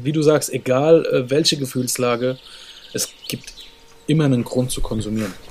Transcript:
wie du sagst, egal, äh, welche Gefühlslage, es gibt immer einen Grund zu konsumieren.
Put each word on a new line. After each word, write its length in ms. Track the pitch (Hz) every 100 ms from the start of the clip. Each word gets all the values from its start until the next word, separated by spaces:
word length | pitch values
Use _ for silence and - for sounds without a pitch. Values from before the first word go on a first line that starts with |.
wie 100 | 127
du 100 | 156
sagst, 300 | 151 151 -
egal, 540 | 131 131 127 156 165 -
äh, 240 | 147 123
welche 280 | 143 160 151
Gefühlslage, 800 | 131 127 123 - 120 117 127 127 - - - - -
es 160 | 107 - - -
gibt 260 | - - - - - - - -
immer 180 | 156 143
einen 180 | 123
Grund 280 | 117 127 127
zu 100 | -
konsumieren. 520 | - 110 107 110 101 - -